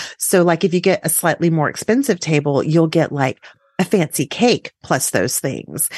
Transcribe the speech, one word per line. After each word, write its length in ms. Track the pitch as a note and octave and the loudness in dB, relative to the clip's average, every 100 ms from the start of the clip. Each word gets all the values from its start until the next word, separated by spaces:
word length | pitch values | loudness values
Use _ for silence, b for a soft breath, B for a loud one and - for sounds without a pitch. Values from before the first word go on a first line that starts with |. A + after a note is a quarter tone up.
| B B | B B
So, 240 | - F#3 | 0 2
like, 200 | F3 D#3+ | 4 2
if 100 | G3 | 0
you 60 | F3+ | 2
get 260 | F#3+ F3+ D#3+ | 2 0 0
a 40 | |
slightly 420 | - E3+ - E3+ | -2 0 0 0
more 180 | D#3+ C#3+ | 2 -2
expensive 500 | - - A#3+ C#4 - | -4 -2 0 0 -2
table, 440 | D#3+ D3+ C#3+ C#3 | 0 0 2 0
you'll 240 | D#3 E3 E3 | 2 2 2
get, 240 | E3 D3+ | 2 0
like, 340 | C#3+ C3 - B B _ - | 0 -2 -4 B B _ -4
a 80 | F#3 | 0
fancy 400 | G3+ D#3 - D3 | 0 0 -2 -6
cake 480 | - A3+ D3 - _ | 0 2 0 -4 _
plus 300 | - C3+ - | -4 -2 0
those 280 | A2 F2+ - | -2 -2 -2
things. 500 | C3+ - - D2+ - | -6 -8 -10 -8 -6